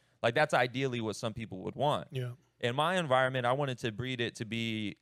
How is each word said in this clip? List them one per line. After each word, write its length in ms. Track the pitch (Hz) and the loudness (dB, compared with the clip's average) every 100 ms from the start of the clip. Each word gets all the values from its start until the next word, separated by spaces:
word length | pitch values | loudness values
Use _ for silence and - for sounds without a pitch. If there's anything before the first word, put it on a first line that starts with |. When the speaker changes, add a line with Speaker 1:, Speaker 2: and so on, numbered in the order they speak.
| _ - | _ -2
Speaker 1:
Like, 120 | 117 | 0
that's 180 | 120 151 | 4 4
ideally 460 | 147 123 123 135 123 | 4 2 2 0 0
what 160 | 110 98 | -2 -2
some 160 | 113 | -4
people 260 | 110 113 92 | -6 -8 -8
would 140 | 95 - | -8 -2
want. 320 | 143 113 - | 0 0 -2
Speaker 2:
Yeah. 200 | 135 123 123 _ - | -6 -6 -8 _ -4
Speaker 1:
In 160 | 120 131 | -2 2
my 200 | 160 185 | 2 2
environment, 480 | 160 127 131 131 120 | 4 4 4 2 2
I 60 | |
wanted 260 | 139 139 123 | 2 0 -2
to 120 | 120 | -4
breed 280 | 104 127 127 | -2 -4 -2
it 160 | 117 - | -2 -4
to 80 | |
be 520 | 110 113 113 110 104 - | -4 -2 -2 -2 -4 -6